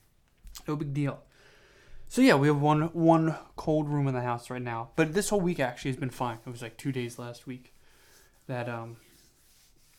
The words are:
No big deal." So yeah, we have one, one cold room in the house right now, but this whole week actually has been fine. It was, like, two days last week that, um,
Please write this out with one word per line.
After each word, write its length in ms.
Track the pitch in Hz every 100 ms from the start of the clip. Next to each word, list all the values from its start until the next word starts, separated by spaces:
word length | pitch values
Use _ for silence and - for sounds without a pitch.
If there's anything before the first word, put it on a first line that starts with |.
| _ _ _ _ - - -
No 80 |
big 180 | 151 147
deal." 300 | 139 143 113 - _ - - - - - - -
So 120 | -
yeah, 140 | 262 147
we 120 | 143
have 100 | 147
one, 260 | 147 151 165
one 420 | 165 165 165 160 147 - -
cold 300 | - 156 147
room 220 | 147 139
in 60 |
the 80 | 127
house 260 | 123 120 -
right 140 | 127
now, 300 | 123 117 117 -
but 160 | 160
this 160 | 175 202
whole 140 | 208
week 180 | 175 165
actually 300 | 127 123 139
has 100 | 127
been 80 | 131
fine. 300 | - 123 117 -
It 20 |
was, 140 | 120
like, 160 | 113 -
two 120 | 143
days 280 | 131 120 120
last 280 | 120 120 -
week 280 | 127 - _ _ _ _ - _ _ -
that, 200 | 123 117
um, 300 | 117 117 117 _ _ _ _ _ _ _ _ _